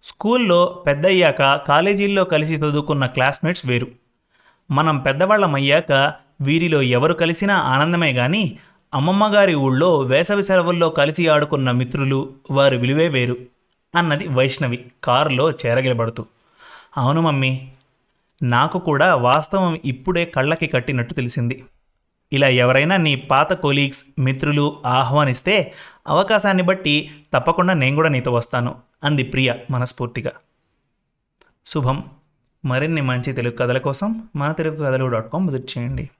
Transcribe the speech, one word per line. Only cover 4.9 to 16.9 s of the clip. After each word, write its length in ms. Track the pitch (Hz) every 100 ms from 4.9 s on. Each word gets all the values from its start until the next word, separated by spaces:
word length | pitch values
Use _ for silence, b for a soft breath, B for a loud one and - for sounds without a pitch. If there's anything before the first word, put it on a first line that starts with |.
| 147
పెద్దవాళ్ళమయ్యాక 1160 | 139 135 190 214 185 139 139 151 165 135 143 143 _ _
వీరిలో 420 | 139 160 170 156
ఎవరు 320 | 127 123 147
కలిసినా 420 | 170 165 170 202 196
ఆనందమే 560 | 131 131 151 175 160
గాని, 460 | 123 123 196 185 - B B _
అమ్మమ్మగారి 600 | 139 151 196 214 208 196
ఊళ్ళో 440 | 156 135 131 175 160
వేసవి 440 | 131 135 175 208
సెలవుల్లో 460 | 196 185 170 175 165
కలిసి 400 | 156 143 156 165
ఆడుకున్న 420 | 151 147 147 131
మిత్రులు, 600 | 123 127 147 135 135 135 - -
వారి 260 | 135 139 127
విలువే 320 | 123 143 170
వేరు 280 | 135 120 123 123 _ _ _ _ 170
అన్నది 320 | 175 147 170
వైష్ణవి 560 | 127 135 131 135 120 - _
కారులో 460 | - 123 151 127 156
చేరగిలబడుతూ. 760 | 156 123 117 127 120 117 117 110 _ B B B B B